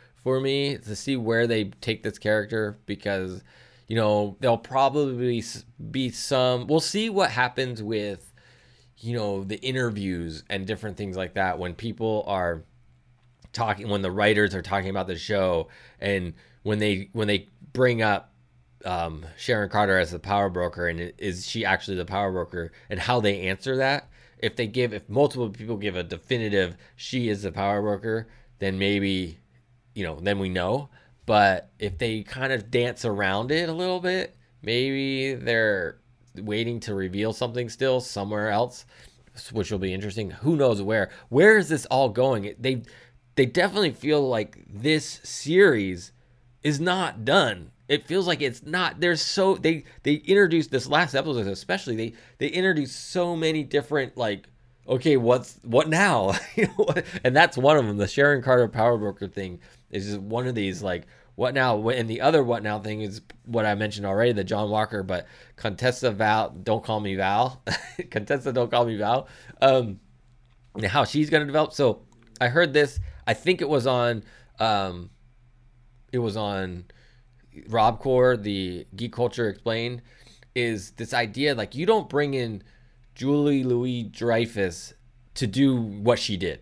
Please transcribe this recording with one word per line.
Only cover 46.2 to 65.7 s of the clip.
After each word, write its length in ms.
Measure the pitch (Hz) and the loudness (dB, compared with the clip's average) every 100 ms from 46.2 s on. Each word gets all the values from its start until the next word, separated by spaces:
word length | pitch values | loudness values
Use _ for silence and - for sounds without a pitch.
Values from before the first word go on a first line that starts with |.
| _ _ _ _ | _ _ _ _
is 160 | 147 143 | -2 0
not 460 | 170 185 175 - | 0 0 -2 -4
done. 480 | 110 180 135 95 80 _ - | 2 4 4 0 -10 _ -2
It 180 | 147 - | -2 0
feels 200 | 175 180 | -2 0
like 160 | 160 | 0
it's 220 | 131 113 | -2 -6
not. 360 | - 175 175 - | -6 -2 -2 0
There's 220 | 175 165 | 0 0
so, 320 | - - 190 | -2 2 2
they, 300 | 180 156 165 - - | 4 2 0 -4 -6
they 120 | 139 | -2
introduced 580 | 147 - 196 190 165 156 | 0 4 6 6 4 2
this 160 | 135 127 | -2 0
last 260 | 147 165 | 0 2
episode, 320 | 135 156 127 98 | 0 -2 -2 -2
especially, 500 | 95 - 185 160 110 | -4 -4 -6 -4 -6
they, 180 | 113 - - - | -6 -10 -20 -6
they 100 | 143 | -4
introduced 600 | 170 190 160 131 - - | 0 2 2 -2 -6 -6
so 260 | 185 175 170 | -2 -2 0
many 260 | 160 156 | 0 -2
different, 540 | 135 147 135 151 127 - | 0 -2 0 -2 -2 -2
like, 320 | 110 101 - _ _ _ - | -2 -2 -8 _ _ _ -4
okay, 280 | 123 156 135 | 0 4 4
what's, 420 | 117 123 - - | 6 4 2 -16
what 260 | - 117 156 | 0 2 4
now? 440 | 160 196 131 98 95 | 4 4 4 2 0
<laughs> 120 | - - | -2 0
You 100 | 202 | 0
know, 220 | - 208 160 - - | 2 0 0 -4 -2
and 140 | 127 131 | 2 4
that's 200 | 170 - | 4 4
one 200 | 139 151 | 6 6
of 100 | 113 | 4
them. 100 | 101 | 0
The 120 | 98 | -2
Sharon 340 | - 143 143 | 4 4 4
Carter 240 | 127 127 113 | 4 4 4
power 320 | 113 113 120 | 4 2 2
broker 300 | 104 95 98 | -2 -6 -10
thing 320 | 101 92 87 - - _ | -8 -10 -10 -18 -20 _
is 160 | 104 101 | -8 -6
just 120 | 104 | -8
one 300 | 98 113 127 | -6 -4 -4
of 80 | 117 | -2
these, 260 | 98 87 | -4 -4
like, 240 | 98 87 - - _ - | -4 -4 -8 -20 _ -4
what 180 | 123 | -2
now? 260 | 135 127 107 | 2 2 2
Wh-, 160 | 110 127 | 2 0
and 140 | 113 | -2
the 120 | 113 | 0
other 200 | 139 160 | 4 4
what 220 | 123 117 | 4 0
now 160 | 107 104 | -2 -4
thing 220 | 107 107 | -6 -6
is 180 | 107 110 - - | -8 -10 -16 -20
what 200 | - 117 | -4 0
I 120 | 107 101 | 2 2
mentioned 300 | 107 104 101 | -2 -4 -2
already, 260 | 98 120 | 2 2
the 100 | 107 | 2
John 260 | 92 107 104 | -2 -2 0
Walker, 360 | 107 107 107 | 0 -2 -4
but 240 | 92 90 - - - | -4 -6 -6 -18 -20
Contessa 560 | - 113 | -8 -8